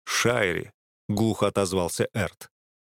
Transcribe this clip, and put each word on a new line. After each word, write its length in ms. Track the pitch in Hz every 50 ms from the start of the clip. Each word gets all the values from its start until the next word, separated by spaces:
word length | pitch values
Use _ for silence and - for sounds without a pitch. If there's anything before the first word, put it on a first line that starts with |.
| -
«Шайри», 680 | - - - - 117 123 117 104 90 82 85 - - - _ _ _ _ _ _ -
глухо 380 | 104 104 113 113 104 - 104
отозвался 600 | 101 - 101 98 87 95 92 87 82 - - - -
Эрт. 380 | - 110 90 - - - - - _ _ _ _ _ _